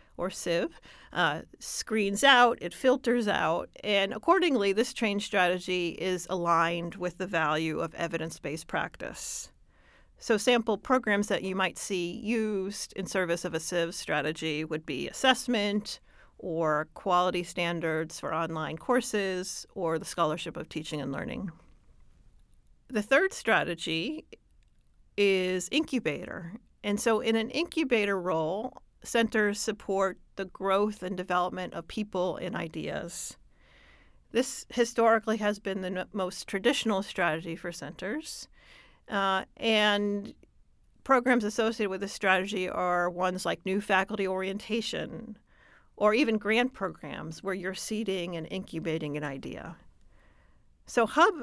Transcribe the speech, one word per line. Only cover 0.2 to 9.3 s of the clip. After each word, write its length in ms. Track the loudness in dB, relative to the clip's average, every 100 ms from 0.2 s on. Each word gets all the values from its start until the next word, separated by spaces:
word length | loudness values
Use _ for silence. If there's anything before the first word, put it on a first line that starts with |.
| -6
sieve, 500 | -4 -2 0 0 -6 -20 -20 -8
uh, 300 | 0 0 0 -8 -14
screens 680 | -8 -8 -2 0 0 4
out, 320 | 8 8 8 4
it 100 | -4
filters 560 | 0 4 4 4 2 2
out, 400 | 2 2 0 -4 -8
and 300 | 0 2 2
accordingly, 580 | 2 4 6 6 4 4
this 220 | 4 0
change 320 | 0 0 0 0
strategy 640 | 4 4 2 0 -2 -2
is 360 | -2 -2 -2 -2
aligned 640 | -2 2 4 4 0 -4
with 240 | -4 -6 -4
the 80 | -2
value 540 | 0 2 2 0 -2
of 140 | -4 -4
evidence-based 720 | -4 -4 -6 -8 -8 -8 -4
practice. 840 | -4 -4 -6 -12 -10 -10